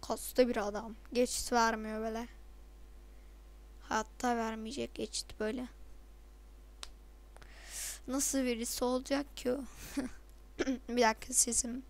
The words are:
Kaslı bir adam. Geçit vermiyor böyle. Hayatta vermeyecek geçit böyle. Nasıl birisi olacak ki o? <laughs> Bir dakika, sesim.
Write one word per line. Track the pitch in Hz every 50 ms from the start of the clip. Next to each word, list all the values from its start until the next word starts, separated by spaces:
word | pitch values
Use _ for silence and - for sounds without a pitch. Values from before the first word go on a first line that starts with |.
Kaslı | - - 226 220 - - - - 254 240
bir | 240
adam. | 233 202 208 202 214 233 226 214 - - - 294
Geçit | 240 247 240 - - - - 247
vermiyor | 240 226 226 220 220 220 214 214 214
böyle. | 220 226 220 226 240 240 - - - - - - - - - - - - - - - - - - - - - - - - - - - - - -
Hayatta | - - - 220 220 - - - - 247 240
vermeyecek | 233 226 226 220 220 220 220 254 262 233 233 -
geçit | - 226 220 - - - - - -
böyle. | 220 214 220 247 254 240 - - - - - - - - - - - - - - - - - - - - - - - - - - - - - - - - - - - - - - - - - - - - - - - -
Nasıl | 254 277 269 - - 269 262
birisi | 247 240 226 233 247 - - 254
olacak | 247 254 254 262 - 277 277 285 - -
ki | - - 240 247
o? | 277 269 220 - - - - - 277 262 254 - - - - - - - - - -
<laughs> | 311 247 269 233 - -
Bir | 233 247 240
dakika, | 220 220 - - - 254
sesim. | - - - 226 - - 240 233 262 254 -